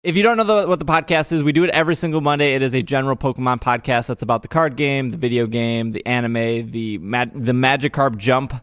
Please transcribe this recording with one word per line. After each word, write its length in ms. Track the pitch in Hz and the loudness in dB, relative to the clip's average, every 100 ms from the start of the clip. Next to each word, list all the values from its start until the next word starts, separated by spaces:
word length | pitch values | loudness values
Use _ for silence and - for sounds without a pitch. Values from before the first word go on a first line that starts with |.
If 120 | 175 170 | 0 2
you 80 | |
don't 140 | 214 226 | 4 2
know 60 | 214 | 2
the, 220 | 214 180 | 2 2
what 120 | 175 | -2
the 60 | 139 | 2
podcast 480 | 160 156 165 151 | 0 2 0 2
is, 100 | 165 | 0
we 80 | 147 | 2
do 140 | 147 180 | 2 2
it 40 | |
every 240 | 151 160 160 | 2 0 0
single 260 | 170 156 | -2 0
Monday. 340 | 147 143 147 135 | 0 2 2 2
It 60 | |
is 120 | 131 | 0
a 80 | 127 | 0
general 360 | 104 135 135 131 | 0 -2 0 0
Pokemon 420 | 139 127 127 123 | -2 0 -2 0
podcast 480 | - 120 - 120 - | 0 -2 0 -2 -2
that's 140 | 123 | -6
about 200 | 110 113 | 0 -2
the 60 | - | 0
card 300 | 160 160 123 | 0 0 0
game, 320 | 147 139 131 | 0 0 -4
the 80 | - | -2
video 300 | 123 120 113 | 0 0 0
game, 440 | 117 117 117 113 | 0 -2 -2 -4
the 140 | 110 - | -6 -2
anime, 680 | 123 120 117 117 117 113 | -2 0 0 0 -2 -4
the 260 | 113 110 101 | -6 -6 -6
mag-, 340 | 95 120 123 | -4 -2 -2
the 180 | - 120 | -2 0
Magikarp 640 | 123 127 139 143 - 139 110 | 2 2 2 0 0 0 0
jump 380 | 107 127 135 127 | 0 0 0 -10